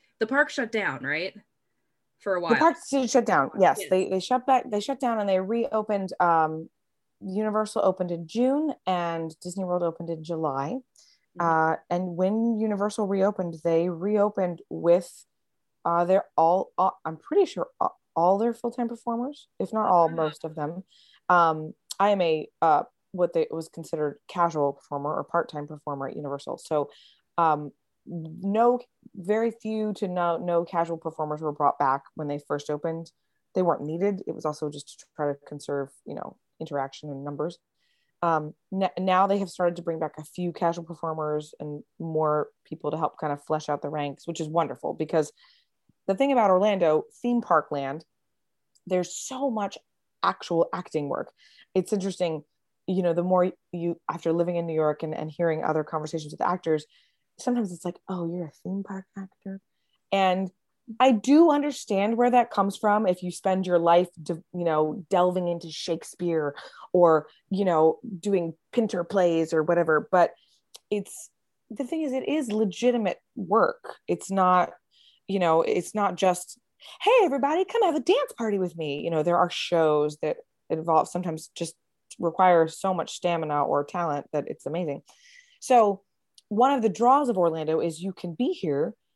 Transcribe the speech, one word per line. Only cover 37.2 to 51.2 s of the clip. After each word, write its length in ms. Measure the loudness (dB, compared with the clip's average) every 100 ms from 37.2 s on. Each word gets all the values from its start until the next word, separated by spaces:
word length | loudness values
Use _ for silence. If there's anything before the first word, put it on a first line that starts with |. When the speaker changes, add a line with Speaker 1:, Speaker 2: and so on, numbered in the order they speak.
Speaker 2:
numbers. 340 | -10 -6 -6 -8 _ _ _ _ _ -4
Um, 340 | 0 0 -2 -14 -8
n-, 180 | -2 -2 -2
now 280 | 2 4 4
they 120 | 2
have 100 | -2
started 280 | -2 -2 -2
to 60 |
bring 160 | -6 -4
back 140 | -6 -8
a 60 |
few 280 | -14 -6 -6
casual 320 | -2 -2 -2
performers 680 | -10 -8 -6 -4 -4 -4 -6 -12
and 220 | -12 -12 -14 -12
more 500 | -4 0 2 0 -2 _ -18
people 240 | -8 -6
to 80 | -2
help 180 | -4 -4
kind 140 | -6
of 100 | -6
flesh 240 | -4 -4 -2
out 120 | -6
the 100 | -4
ranks, 360 | -4 -6 -8 -10
which 140 | -6
is 80 | -2
wonderful 440 | -2 -2 -4 -8
because 400 | -6 0 0 0 _ _ _ _ _ _ _ -4
the 80 |
thing 180 | 0 2
about 180 | 4 6
Orlando, 540 | 4 4 2 2 2 -2 -6
theme 180 | -2 -2
park 280 | 2 2 2
land, 340 | -6 -6 -8 -14 _ _ _ _ _ _ _ -2
there's 280 | -2 -2 -8
so 340 | -10 -4 -2
much 280 | -2 -6 -8 _ _ _ -4
actual 460 | -2 -2 -2 0 0
acting 340 | -2 -6 -6 -4
work. 240 | -6